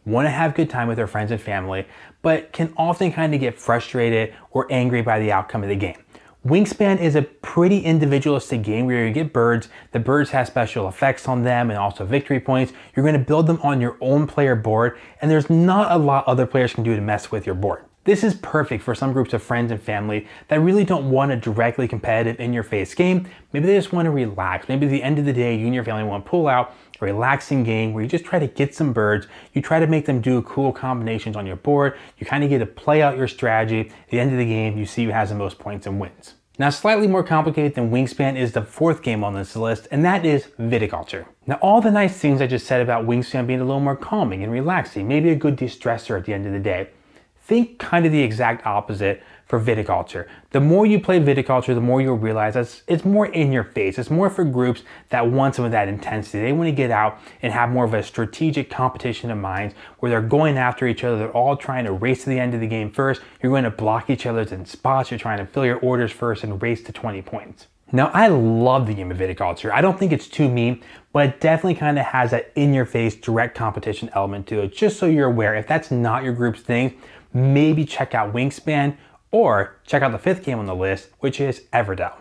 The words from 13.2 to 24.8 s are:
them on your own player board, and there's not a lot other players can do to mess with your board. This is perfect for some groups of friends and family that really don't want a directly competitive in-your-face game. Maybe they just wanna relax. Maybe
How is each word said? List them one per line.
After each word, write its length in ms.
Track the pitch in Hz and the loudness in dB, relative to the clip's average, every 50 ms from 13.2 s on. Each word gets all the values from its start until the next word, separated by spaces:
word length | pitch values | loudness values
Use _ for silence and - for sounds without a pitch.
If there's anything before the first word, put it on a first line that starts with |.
| 127 - 151 160 165 | 2 2 2 2 4
them 140 | 156 165 160 | 2 2 2
on 180 | - 143 143 131 | 0 0 0 2
your 160 | 120 120 - - | 0 -2 -4 -4
own 260 | 127 127 139 147 151 | 0 2 2 2 2
player 300 | 139 - - 143 135 123 | 0 0 0 2 2 2
board, 400 | 110 107 113 107 110 117 123 - - - - - - | 2 0 0 2 2 2 0 0 -4 -20 -20 -10 -2
and 80 | - 151 | 0 2
there's 180 | 156 156 143 - | 4 4 4 4
not 440 | 165 160 175 180 185 202 208 180 | 4 4 4 4 4 4 2 2
a 40 | 175 | 2
lot 300 | 170 147 143 139 135 - | 2 2 2 2 2 2
other 180 | - 127 127 127 | 2 2 2 2
players 300 | - - 135 123 120 - | 2 2 2 0 0 0
can 80 | - | -2
do 140 | 110 113 113 | -2 0 0
to 40 | 104 | 0
mess 300 | 101 104 104 101 - - | 0 -2 -2 -4 -4 -6
with 160 | - 104 - | -8 -6 -4
your 80 | - 92 | -4 -4
board. 300 | 90 98 98 82 - - _ _ _ - | -2 -2 -2 -2 -4 -8 _ _ _ 0
This 180 | - 208 202 | 2 2 4
is 120 | 208 220 - | 2 0 0
perfect 480 | - - - - 156 143 - 123 104 | -2 -4 -2 0 0 0 0 -4 -6
for 120 | - - 117 | -4 -4 -4
some 200 | - 135 135 127 | -2 -2 -2 0
groups 180 | 135 123 - | 0 0 0
of 100 | - 107 | -2 -6
friends 300 | - - 123 120 120 117 | -4 -2 -2 -2 -2 -2
and 80 | 117 101 | -4 -6
family 460 | - - 107 101 101 107 107 107 104 - - - - - | -6 -6 -6 -4 -4 -4 -4 -6 -6 -8 -20 -12 -4 -2
that 120 | 151 156 | 0 2
really 240 | 160 180 190 208 202 | 4 4 4 4 2
don't 260 | 185 185 156 135 135 | 2 0 0 0 2
want 220 | 131 131 139 139 | 2 2 2 2
a 40 | 131 | 0
directly 520 | 117 107 120 107 110 117 120 120 - 127 113 | -2 -2 -4 0 0 0 0 0 0 -2 -2
competitive 500 | - 107 - - 110 113 117 113 117 - | -4 -4 -2 0 0 0 0 -2 -2 -4
in-your-face 540 | 120 120 120 117 110 - - 101 95 - | -4 -4 -4 -4 -4 -4 -4 -4 -4 -4
game. 320 | - - 175 180 185 175 180 - - - - _ - | 0 0 2 2 2 0 -2 -4 -16 -20 -16 _ -4
Maybe 120 | 143 156 | 0 2
they 100 | 185 202 | 4 4
just 180 | 202 185 - 180 | 2 2 0 -2
wanna 160 | 175 170 165 | 0 0 0
relax. 580 | 147 139 123 110 101 95 92 92 92 90 - - | 0 0 -2 -2 -4 -4 -4 -4 -4 -4 -4 -2
Maybe 160 | 131 139 | -2 0